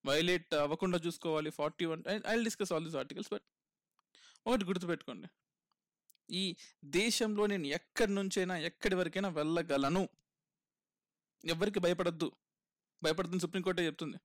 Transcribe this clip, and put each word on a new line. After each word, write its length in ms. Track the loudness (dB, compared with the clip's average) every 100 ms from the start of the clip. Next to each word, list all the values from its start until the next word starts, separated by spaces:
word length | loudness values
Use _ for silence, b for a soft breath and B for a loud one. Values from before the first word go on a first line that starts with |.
| 2
వైలేట్ 480 | 2 4 2 2
అవ్వకుండా 440 | 0 2 2 0 0
చూసుకోవాలి, 520 | 0 -4 -2 0 -2
ఫార్టీ 340 | -2 -4 -2
వన్. 180 | -4 -4
I, 160 | -4 -4
I'll 260 | 0 0
discuss 280 | 0 -2 -2
all 100 | -2
these 140 | -2 -6
articles, 320 | -6 -8 -8
but 100 | -8 _ _ _ _ _ _ _ B B B -2
ఒకటి 180 | 0
గుర్తుపెట్టుకోండి, 640 | 0 -2 -2 -4 -6 -14 -16 _ _ _ _ _ _ _ _ _ -10
ఈ 260 | -4 -4 -6 B B
దేశంలో 640 | -2 2 2 2 0 2 2
నేను 200 | 2 -2
ఎక్కడి 480 | -4 _ -2 0
నుంచైనా 420 | 2 0 0 0 -2
ఎక్కడి 380 | -4 -2 0
వరకైనా 340 | 2 2 0 -2
వెళ్ళగలను. 800 | 0 0 0 2 2 4 2 0 _ _ _ _ _ _ _ _ _ _ _ _ _
ఎవ్వరికి 360 | -4 0 0 2
భయపడద్దు, 520 | 2 2 0 0 -6 -6 _ _ _ _ _ _
భయపడద్దని 380 | 0 0 0 0
సుప్రీంకోర్టే 460 | 0 0 0 2 0
చెప్తుంది. 300 | -2 -8 -8